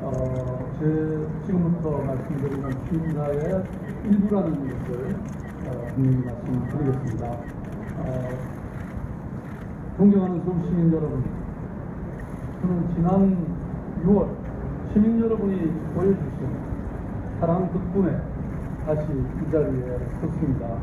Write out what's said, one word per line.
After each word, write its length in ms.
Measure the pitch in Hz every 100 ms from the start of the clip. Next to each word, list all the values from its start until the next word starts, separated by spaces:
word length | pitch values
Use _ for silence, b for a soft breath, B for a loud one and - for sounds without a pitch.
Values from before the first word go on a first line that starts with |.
어, 80 | - 131 127 127 127 127 131 -
제 480 | 156 156 156 156 156 - -
지금부터 580 | 180 170 165 156 139
말씀드리는 680 | 131 131 - 139 139 135 135 131 -
취임사의 760 | 160 165 156 147 143 156 185 185 - - - 214
일부라는 460 | 202 202 208 165 143 135
것을, 480 | - - - - 196 - - - - -
어, 200 | - - 117
분명히 300 | 131 127 120
말씀드리겠습니다. 1000 | - - 127 117 143 139 127 - 110 113
어, 1000 | 120 - - - - - - - 131 127 127 - - - - - - - - - - - - - - - -
존경하는 460 | 202 196 180 175 156
서울 180 | 170 -
시민 280 | 170 165
여러분, 300 | 160 151 127 113 - - - - - - - - - - - - -
저는 260 | 175 175 160 -
지난 420 | 170 190 196 185 156 - - - - -
유월 240 | 170 202 - - - - - - -
시민 260 | 214 220 226
여러분이 520 | 226 220 196 190 160 - - 165
보여주신 520 | 190 196 135 - - - - - - - - - - -
사랑 320 | 170 185 185
덕분에 440 | - - 202 175 131 - - - - - - -
다시 220 | 151 151
이 400 | 143 127 170 151
자리에 460 | 156 139 131 123 123 - -
섰습니다. 460 | - - - 117 120 113